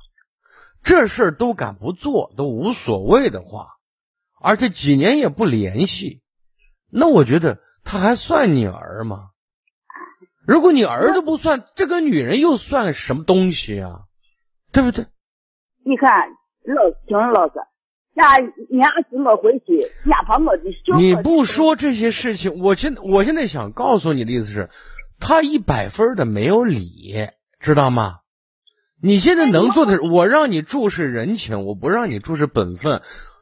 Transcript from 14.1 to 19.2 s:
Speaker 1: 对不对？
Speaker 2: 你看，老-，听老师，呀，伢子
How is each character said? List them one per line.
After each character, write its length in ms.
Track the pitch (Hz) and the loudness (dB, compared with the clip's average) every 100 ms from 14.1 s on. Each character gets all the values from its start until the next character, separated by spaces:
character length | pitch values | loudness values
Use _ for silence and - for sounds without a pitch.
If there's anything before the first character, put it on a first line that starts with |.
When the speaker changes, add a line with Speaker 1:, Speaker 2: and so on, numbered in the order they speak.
| _ _ _ _ _ _ | _ _ _ _ _ _
Speaker 1:
对 100 | - | 0
不 80 | 254 | 0
对？ 160 | 240 226 _ _ _ _ _ _ _ | 0 -8 _ _ _ _ _ _ _
Speaker 2:
你 120 | 247 262 | -4 0
看， 140 | 269 202 - - _ _ | 2 2 0 -8 _ _
老-， 260 | - 277 190 170 - | -6 0 0 0 -4
听 100 | 202 240 | -2 0
老 160 | 220 160 | 2 0
师， 60 | - - _ _ _ _ | -4 -16 _ _ _ _
呀， 240 | - 311 269 247 - - | 2 6 6 2 -8 -4
伢 200 | 254 277 311 - | 2 2 2 -4
子 80 | 254 | -2